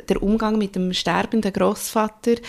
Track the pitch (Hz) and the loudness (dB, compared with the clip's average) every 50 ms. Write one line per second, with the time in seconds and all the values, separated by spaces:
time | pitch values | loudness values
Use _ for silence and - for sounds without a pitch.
0 | - - 190 - - 196 214 220 220 214 214 220 208 196 - 190 185 180 180 - | -2 0 0 0 2 2 0 2 0 0 0 0 -2 -2 -2 -2 -2 -2 -2 -2
1 | - 180 165 180 202 - - 226 208 196 190 - 185 190 208 - - - - 226 | -2 0 0 0 0 0 0 0 0 0 0 2 2 2 0 -2 -6 -4 0 0
2 | 214 214 - - - 240 233 233 - | 0 0 -2 -4 0 0 0 0 -2